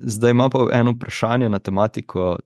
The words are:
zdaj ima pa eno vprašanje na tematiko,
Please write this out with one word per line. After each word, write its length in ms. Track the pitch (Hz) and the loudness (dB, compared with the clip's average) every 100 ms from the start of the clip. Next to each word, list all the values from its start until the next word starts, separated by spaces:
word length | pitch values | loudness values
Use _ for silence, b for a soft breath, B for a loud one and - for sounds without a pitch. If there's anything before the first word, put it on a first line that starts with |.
zdaj 320 | 127 107 120 | -8 0 2
ima 160 | 120 131 | 4 2
pa 160 | 131 120 | 2 0
eno 240 | 120 120 120 | 2 0 -2
vprašanje 520 | - - 113 123 117 | -8 -4 -2 0 0
na 80 | 101 | -2
tematiko, 760 | - 98 110 - - 92 90 87 | -2 0 0 -2 -8 -4 -2 -4